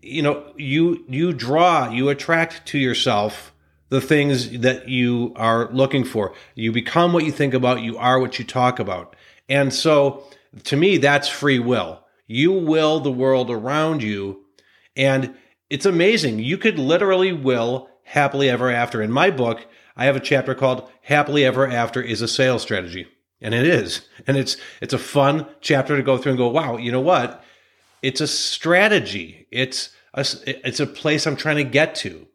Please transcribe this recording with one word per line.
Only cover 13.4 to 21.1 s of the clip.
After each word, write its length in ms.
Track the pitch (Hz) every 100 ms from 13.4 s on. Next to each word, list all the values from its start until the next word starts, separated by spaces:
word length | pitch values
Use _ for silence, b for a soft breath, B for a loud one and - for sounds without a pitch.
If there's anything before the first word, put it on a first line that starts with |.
| 120
around 500 | 117 117 147 156 151
you. 440 | 107 101 98 98 _ _ b b b -
And 400 | 135 135 131 B B B _
it's 160 | - 196
amazing. 540 | 170 185 226 156 107
You 180 | 120 190
could 200 | 220 170
literally 560 | 131 165 202 185 190
will 560 | 170 131 123 117 127 - _
happily 460 | - 147 143 139 139
ever 200 | 123 127
after. 320 | 120 120 117
In 100 | 107
my 200 | 123 185
book, 340 | 147 120 113 - b b b
I 100 | 131
have 100 | 135
a 40 |
chapter 340 | 131 135 131
called 360 | 127 131 123 - B
Happily 440 | -